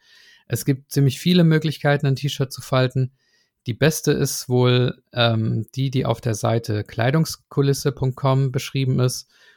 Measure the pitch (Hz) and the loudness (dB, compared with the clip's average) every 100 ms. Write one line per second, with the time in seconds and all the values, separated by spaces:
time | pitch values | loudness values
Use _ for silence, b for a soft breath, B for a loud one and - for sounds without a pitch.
0 | b b b b - 120 - 131 _ 139 | b b b b -8 -4 -2 -4 _ 0
1 | 139 - 180 180 160 156 160 - 147 143 | 2 2 2 4 4 4 0 -2 0 2
2 | 143 131 143 - 135 - - 131 127 131 | 0 -2 -4 -4 -6 -6 -2 0 0 0
3 | 127 _ _ _ _ _ - 110 151 - | -4 _ _ _ _ _ -10 0 0 2
4 | 151 - 139 - - 123 123 123 123 - | 0 0 0 -4 -2 2 4 4 2 -4
5 | _ 123 117 113 113 117 110 131 135 131 | _ 0 0 2 0 -2 -4 -4 -2 -2
6 | 135 113 120 107 110 117 - 104 - - | -2 -2 -2 -2 0 -2 -2 -4 -4 -2
7 | 120 160 156 - _ 147 139 139 147 - | 0 2 -2 -6 _ -2 0 0 -2 -2
8 | 131 - 135 135 139 131 - 139 131 135 | -4 -2 0 2 0 -2 -4 -4 0 0
9 | 127 - - b b | 0 -2 -14 b b